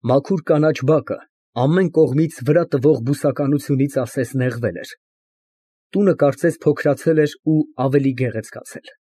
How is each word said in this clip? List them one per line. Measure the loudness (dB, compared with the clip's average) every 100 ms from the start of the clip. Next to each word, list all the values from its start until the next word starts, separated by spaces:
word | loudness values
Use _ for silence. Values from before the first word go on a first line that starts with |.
Մաքուր | 2 0 0 -6
կանաչ | 0 2 2 0
բակը | 0 0 0 -12 -12 _ _ -2
ամեն | 0 2 2
կողմից | 2 2 2 -2 -2
վրա | 0 2 2
տվող | 0 2 2
բուսականությունից | 0 -2 -2 -2 0 -2 0 0 0 -2
ասես | -4 -4 -4 -2
նեղվել | -2 -2 -4 -6
էր։ | -14 -20 _ _ _ _ _ _ _ _ _
Տունը | 0 2 4
կարծես | 0 2 -2 0
փոքրացել | 0 0 0 0 0 2
էր | 0 -2
ու | 0 0 0 -2
ավելի | 0 2 0
գեղեցկացել։ | -2 -4 -4 -10 -16 -16 -20 -20 -20